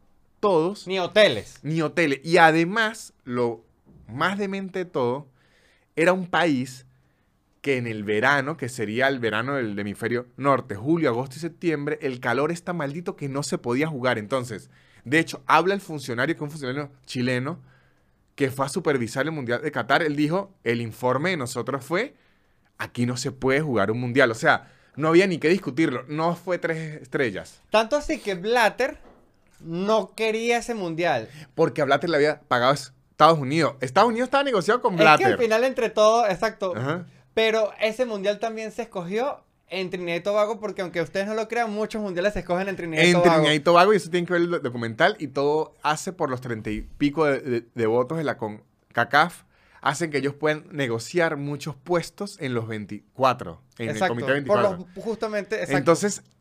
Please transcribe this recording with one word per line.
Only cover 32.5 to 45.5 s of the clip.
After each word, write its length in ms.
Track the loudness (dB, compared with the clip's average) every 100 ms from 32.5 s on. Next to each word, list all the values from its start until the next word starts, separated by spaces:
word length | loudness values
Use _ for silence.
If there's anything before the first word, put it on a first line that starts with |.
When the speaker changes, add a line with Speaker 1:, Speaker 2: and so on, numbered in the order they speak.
| 2 4
Speaker 1:
es-, 200 | 2 -2 _ _ 4
Estados 240 | 6 6
Unidos. 360 | 2 0 0 0
Estados 300 | 0 4 4
Unidos 180 | 4 0
estaba 160 | 0
negociado 380 | 2 0 2 2
con 140 | 2 6
Speaker 2:
Es 40 |
que 40 | 8
al 120 | 8
Speaker 1:
Blatter. 200 | 6 2
Speaker 2:
final 240 | 2 2
entre 260 | 2 0 -2
todo, 380 | 4 4 4 2
exacto. 460 | 0 -2 -2 -6 -4
Speaker 1:
Ajá. 300 | -4 -4 -6 _ _
Speaker 2:
Pero 380 | 0 2 2 0 0
ese 260 | -4 -2 -4
mundial 340 | -2 -2 -2
también 340 | -4 -6 -10
se 80 | -10
escogió 640 | -10 -8 -6 -4 -4 -6 _ _ -12
en 200 | -8 -6
Trinidad 280 | -6 -4 -4
y 20 |
Tobago 400 | 0 0 0 -2
porque 220 | -8 -6
aunque 200 | -6 -4
ustedes 240 | -4 -4 -4
no 80 |
lo 140 | -4 -4
crean, 240 | -2 -2
muchos 300 | -2 -6 -6
mundiales 320 | -6 -2 -2
se 60 | -2
escogen 280 | -4 -2 -2
en 80 | -6
Trinidad 280 | -6 2
y 20 | 4
Speaker 1:
En 60 |
Speaker 2:
Tobago. 200 | 6 6 6
Speaker 1:
Trinidad 180 | 4
y 60 | 2
Tobago, 320 | 6 6 8
y 20 | 4
eso 140 | 2
tiene 180 | -4 0
que 60 |
ver 80 | 0
el 80 | 2
do-, 100 | 0
documental, 560 | -4 -4 -6 2 2 2
y 120 | -6
todo 460 | 0 0